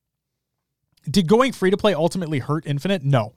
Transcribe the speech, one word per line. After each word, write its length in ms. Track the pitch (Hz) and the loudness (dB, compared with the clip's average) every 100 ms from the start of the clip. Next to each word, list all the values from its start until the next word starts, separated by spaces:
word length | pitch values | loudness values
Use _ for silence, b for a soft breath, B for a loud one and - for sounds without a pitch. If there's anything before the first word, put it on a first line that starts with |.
| _ _ _ _ _ _ _ _ _ _ | _ _ _ _ _ _ _ _ _ _
did 220 | - 165 160 | -2 0 2
going 260 | 226 269 | 2 2
free 180 | - 185 | 0 0
to 60 | 196 | 2
play 160 | 214 | 2
ultimately 460 | 151 165 190 160 147 | 2 0 -2 -4 -4
hurt 280 | 127 156 156 | -2 -4 -4
Infinite? 380 | 143 185 190 | -6 -2 -2
No, 300 | 139 131 123 | 0 0 0